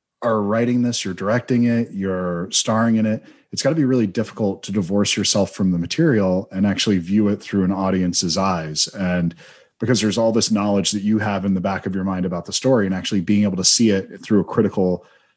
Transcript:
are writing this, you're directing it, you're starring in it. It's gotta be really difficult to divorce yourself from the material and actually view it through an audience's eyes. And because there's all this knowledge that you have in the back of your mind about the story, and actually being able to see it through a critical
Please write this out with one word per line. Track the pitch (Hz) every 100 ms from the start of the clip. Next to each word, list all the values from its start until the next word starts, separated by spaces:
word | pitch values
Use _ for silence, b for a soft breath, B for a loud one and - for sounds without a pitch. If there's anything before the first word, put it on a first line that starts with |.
| _ -
are | 117 110
writing | 101 113 120 123
this, | 120 117
you're | 98
directing | 87 95 120 - 120
it, | 120 117 117
you're | 98 98 92 90 85 95
starring | - - 110 117 110
in |
it. | 110 110 B B B
It's | -
gotta | 139
be | 165
really | 131 127 101
difficult | 117 107 - 101 95
to | -
divorce | 104 85 101 104 -
yourself | 95 104 95
from | - 92
the | 87
material | 85 - 165 110 92 92 -
and | 95
actually | 101 92 113 95
view | 85 104 101
it | 101
through | - 101
an | 92
audience's | 95 95 92 90 85 90 92
eyes. | 95 87 78 76 -
And | 101 90 90 85 - B B B -
because | 117 113
there's | 107 104
all | 113
this | 110 -
knowledge | 107 104 101 92
that | 101
you | 104 110
have | 104 98
in | 98
the | 92
back | 95 92
of | 98
your | 95
mind | 95 92
about | 90 87
the | 92
story, | - 131 123
and | 95
actually | 92 - 101
being | 85 104
able | 104 92
to |
see | 90 - 117
it | 95 - -
through | - 104
a |
critical | - - 101 - 90 90 b b b